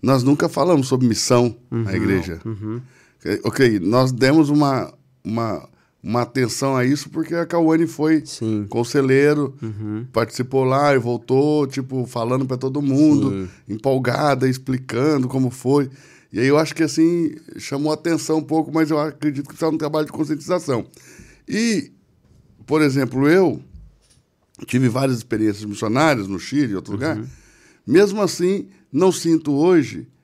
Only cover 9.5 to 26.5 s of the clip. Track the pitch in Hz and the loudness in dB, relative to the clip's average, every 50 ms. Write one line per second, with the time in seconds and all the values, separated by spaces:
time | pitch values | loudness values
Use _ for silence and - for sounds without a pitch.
9.5 | 131 135 - 113 107 104 110 107 107 107 117 127 - 110 117 113 - - 127 117 | -6 -8 -10 -10 -10 -8 -8 -8 -6 -8 -8 -4 -2 -2 -2 -2 -4 -6 -6 -2
10.5 | 131 135 131 131 127 135 143 147 143 131 113 117 120 113 117 - 131 135 143 151 | 0 0 0 2 2 2 2 4 4 2 2 0 -4 -4 -2 0 2 2 2 2
11.5 | 151 151 143 135 135 139 131 131 131 131 123 127 - - 117 117 127 135 135 131 | 2 0 0 -2 -4 -8 -8 -6 -6 -6 -6 -6 -6 -6 -4 -2 -2 -2 -2 -2
12.5 | 135 131 131 135 135 147 147 139 135 135 151 156 151 139 - - 98 98 95 90 | -4 -4 -4 -4 -4 -2 -2 0 2 4 6 6 6 4 2 0 -2 -4 -8 -10
13.5 | - - _ - 98 110 - 135 135 135 131 120 120 - 151 147 139 127 127 131 | -12 -18 _ -10 -10 -4 0 0 0 2 0 0 -2 0 0 0 0 2 0 0
14.5 | 127 127 131 - 131 131 131 127 - 113 131 151 156 143 127 123 - 135 131 123 | -2 -2 -4 -6 -6 -6 -6 -6 -4 0 0 2 2 0 -2 -2 -2 0 -2 -2
15.5 | 123 - - 123 139 147 143 131 - - - - - - _ _ - 90 120 135 | -2 -4 -2 2 2 2 2 0 -6 -18 -20 -20 -20 -20 _ _ -4 -2 2 2
16.5 | 143 147 160 147 - - 160 151 - 156 160 165 175 175 170 156 - - - - | 4 2 2 0 -2 -2 -2 -2 2 2 2 2 2 0 -2 -2 -4 -8 -18 -18
17.5 | - - - - - 143 147 151 156 151 - 170 165 156 160 - 160 156 151 127 | -18 -16 -12 -8 -6 -4 -2 -2 -2 -2 -2 -2 -2 -2 -2 -2 -2 -2 -2 0
18.5 | 151 160 156 139 147 160 160 147 160 151 147 156 143 - 147 151 143 131 143 139 | -2 -2 -2 0 0 0 0 2 0 -2 -2 -2 -6 -4 -4 -4 -4 -4 -8 -10
19.5 | - - - 160 156 160 151 143 147 156 151 151 - - 160 143 156 143 - 131 | -8 -4 -2 -2 -2 -2 -4 -2 -2 -2 -4 -4 -4 -6 -4 -4 -4 -6 -4 -4
20.5 | 180 180 180 - 131 113 101 - _ - - - - - - - - _ _ - | -4 -4 -2 -2 -4 -4 -4 -8 _ -20 -20 -20 -20 -20 -20 -20 -20 _ _ -6
21.5 | - 202 226 233 220 180 - - _ _ _ _ _ _ _ _ _ _ _ _ | -4 -2 0 0 0 -2 -4 -6 _ _ _ _ _ _ _ _ _ _ _ _
22.5 | _ _ - - 139 156 151 147 131 139 135 113 - 127 139 147 160 185 190 165 | _ _ -6 0 2 4 4 4 4 2 0 0 0 2 2 4 6 6 4 2
23.5 | 110 73 - - - - - - _ _ _ _ _ _ _ _ _ _ _ _ | 0 -4 -10 -16 -20 -20 -20 -20 _ _ _ _ _ _ _ _ _ _ _ _
24.5 | _ _ - - - 123 131 123 107 127 135 135 131 117 110 _ - 107 107 107 | _ _ -14 -4 -2 0 2 2 0 0 0 0 -2 -2 -4 _ -4 0 0 0
25.5 | 101 98 104 104 101 - - 110 110 127 151 160 143 117 98 95 98 90 85 - | -2 -2 -8 -12 -8 -6 -4 -2 0 2 2 2 2 0 -2 -6 -6 -8 -8 -4